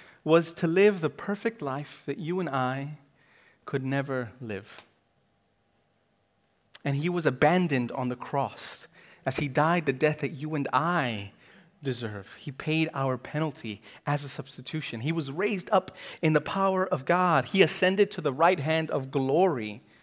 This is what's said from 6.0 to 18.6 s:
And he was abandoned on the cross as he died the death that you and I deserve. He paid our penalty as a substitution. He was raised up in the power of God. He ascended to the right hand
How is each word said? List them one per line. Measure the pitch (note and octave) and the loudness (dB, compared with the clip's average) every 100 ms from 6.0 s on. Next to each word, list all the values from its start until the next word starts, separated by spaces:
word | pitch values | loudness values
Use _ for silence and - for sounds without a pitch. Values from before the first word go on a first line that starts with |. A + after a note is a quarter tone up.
| _ _ _ _ _ _ _ - | _ _ _ _ _ _ _ -8
And | C#3+ C#3 | -2 -2
he | E3 | 0
was | F3 D#3 | 0 0
abandoned | B2+ D3 F3+ F3 C3+ A#2+ | 4 4 4 4 2 0
on | C3+ B2+ | -2 -4
the | B2 | -4
cross | - C#3+ A#2 - - - - - - - - | -4 -2 -2 -4 -12 -14 -18 -20 -20 -8 -4
as | - | -2
he | C#3+ | -2
died | C3 D3+ F3 D3+ | 2 2 2 0
the | |
death | C3 D3+ D3 | 2 0 0
that | C3+ | -4
you | C3 D3+ D3+ | -6 -6 -4
and | C#3 | 0
I | B2+ D#3+ F3 B2+ G#2+ G2 - - - - _ | 0 2 0 0 -2 -8 -14 -20 -20 -20 _
deserve. | C#3 A#2 A2+ G#2 F#2+ - | -6 -4 -6 -8 -12 -14
He | - | -12
paid | C3+ - D#3+ D#3 C3+ | -8 -2 0 0 0
our | C3+ B2+ | -2 -2
penalty | - D3+ D#3+ - A2+ G#2 - - - | -4 -4 -4 -4 -10 -10 -14 -10 -4
as | D3 | -4
a | C#3 | -4
substitution. | - - - C3 D#3+ - A#2 | -10 -12 -14 -10 -8 -6 -6
He | C3 | -4
was | E3 C3+ | -4 -4
raised | D3 G#3+ G3 - | -2 -2 -2 -2
up | G3+ - - - - | -2 -2 -12 -16 -2
in | D#3 | 2
the | D#3 | 2
power | D3 G3 G3 F#3+ F#3 | 2 0 0 2 0
of | C3+ C3+ | 0 2
God. | F3+ F3+ D#3 B2+ | 2 4 4 4
He | G3 | 4
ascended | E3 - F#3 G3 G3+ | 4 4 2 4 2
to | - | 2
the | D3+ | -2
right | C3+ E3 | 4 4
hand | F#3 | 4